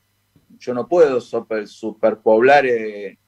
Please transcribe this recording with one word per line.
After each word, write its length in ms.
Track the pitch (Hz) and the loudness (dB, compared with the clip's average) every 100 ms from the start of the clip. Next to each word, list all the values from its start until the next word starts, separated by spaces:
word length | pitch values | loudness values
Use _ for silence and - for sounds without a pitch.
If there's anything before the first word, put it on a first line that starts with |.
| _ _ _ _ _ _ | _ _ _ _ _ _
yo 140 | - | -10
no 140 | 123 120 | -8 -2
puedo 340 | 175 151 123 | 2 2 0
super-, 460 | - 113 107 110 101 | -6 -10 -8 -8 -10
superpoblar, 1000 | - 110 107 110 107 113 110 127 143 131 | -12 -12 -4 -2 -2 0 2 4 4 2
eh, 540 | 117 107 104 98 - | -4 -6 -12 -14 -18